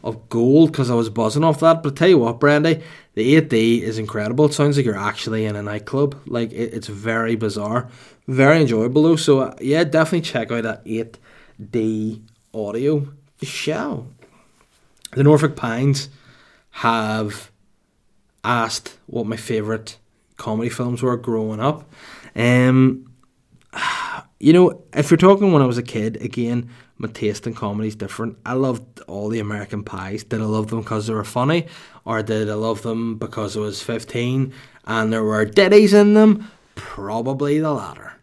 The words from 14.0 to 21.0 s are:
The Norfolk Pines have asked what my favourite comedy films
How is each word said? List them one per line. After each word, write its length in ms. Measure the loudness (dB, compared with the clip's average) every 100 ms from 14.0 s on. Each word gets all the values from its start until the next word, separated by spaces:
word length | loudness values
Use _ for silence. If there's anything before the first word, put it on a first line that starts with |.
| -12 -20 _ _ _ _ _ _ _ _ -10
The 100 | 2
Norfolk 320 | 6 6 4 -2
Pines 540 | -6 -2 0 0 -4 -18 _ _ _ _ _
have 800 | -2 0 0 -2 -2 -4 -8 -16 _ _ _ _ _ _ _ _ _
asked 540 | -2 0 0 -6 -12 -20 -10
what 220 | -8 -6
my 80 | -8
favourite 640 | -4 -4 -2 -6 -8 -20 _ _ _ _
comedy 320 | -6 -4 -4
films 340 | -4 -6 -2